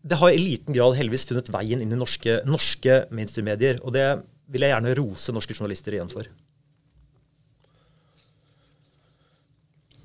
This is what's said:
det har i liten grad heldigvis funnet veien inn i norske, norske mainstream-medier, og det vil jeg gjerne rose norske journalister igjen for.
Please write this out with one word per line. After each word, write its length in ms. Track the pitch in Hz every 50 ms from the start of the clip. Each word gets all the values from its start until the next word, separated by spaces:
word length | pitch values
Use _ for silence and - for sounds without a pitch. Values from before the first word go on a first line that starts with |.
| -
det 100 | 147 175
har 120 | 147 175 180
i 60 | 165
liten 360 | 165 180 190 131 - - - 143
grad 220 | 120 120 127 127
heldigvis 280 | 139 139 110 113 131 -
funnet 240 | - 123 123 123 -
veien 300 | 104 95 107 110 120 131 113
inn 100 | 107 117
i 20 |
norske, 480 | 123 127 - - - - 117 113 110 -
norske 640 | 135 156 156 - - - - - 131 131 131 - -
mainstream-medier, 680 | 113 113 110 104 - 117 104 107 104 104 120 135 123 - -
og 80 | 127 120
det 300 | 139 135 135 139 - - - _ _ _ -
vil 120 | 135 127
jeg 100 | 139 139 135
gjerne 220 | 110 113 123 127
rose 340 | 143 143 107 95 - - -
norske 220 | 117 110 - - 107
journalister 360 | - 107 101 98 - - 107 104
igjen 160 | 95 87 85
for. 140 | - 98 110 - - _ _ _ _ _ _ _ _ _ _ _ _ _ - _ _ _ _ _ _ _ _ _ _ _ _ _ _ _ _ _ _ _ _ _ _ _ _ _ _ _ _ _ _ _ _ _ _ _ _ _ _ _ _ _ _ _ _ _ _ _ _ _ _ _ _ _ _ _ _ _ _ -